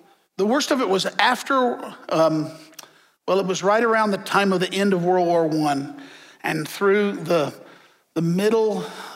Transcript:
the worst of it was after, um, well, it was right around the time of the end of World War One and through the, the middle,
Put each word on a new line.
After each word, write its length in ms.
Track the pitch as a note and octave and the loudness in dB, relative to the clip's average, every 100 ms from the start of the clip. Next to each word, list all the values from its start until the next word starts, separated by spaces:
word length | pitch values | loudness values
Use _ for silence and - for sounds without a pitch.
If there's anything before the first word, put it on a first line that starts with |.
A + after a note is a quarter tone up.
| _ _ _ - | _ _ _ -2
the 80 | G3+ | 0
worst 240 | C4+ - | 0 0
of 100 | C#4 | 0
it 80 | A#3 | 0
was 200 | F#3+ F#3 - | 0 -2 0
after, 640 | A3+ B3 - C4+ B3 B3+ - - - | 2 0 0 0 0 -2 -8 -14 -2
um, 420 | E3 D#3+ D#3 D3 - - - - _ _ _ - | 2 4 2 -2 -10 -20 -20 -20 _ _ _ -2
well, 120 | F#3 | 0
it 80 | F#3 | 0
was 160 | F3+ | -2
right 200 | F3+ G#3+ | 2 2
around 280 | A#3 A3 G#3+ | 2 2 0
the 80 | F#3+ | -2
time 340 | - F#3+ G3+ | -2 0 2
of 60 | F#3 | 2
the 120 | E3 | 0
end 220 | F#3 G3+ | 0 0
of 100 | F#3 | 2
World 220 | F3 F#3 E3+ | 2 2 2
War 220 | E3+ D#3 | 2 2
One 520 | D#3 D3+ C#3+ C#3+ - - - - - | 0 0 -2 -4 -12 -18 -20 -20 -10
and 240 | - D#3+ D#3 | -6 -4 -6
through 460 | - G3+ G3+ G3+ | -2 2 2 0
the, 380 | F#3+ D#3+ E3+ C#3 - - - - _ _ | -2 0 0 0 -6 -18 -20 -20 _ _
the 80 | - | -4
middle, 600 | E3+ F3 G#3 A3+ A3 G3 - - - | -2 0 2 2 0 -2 -8 -12 -16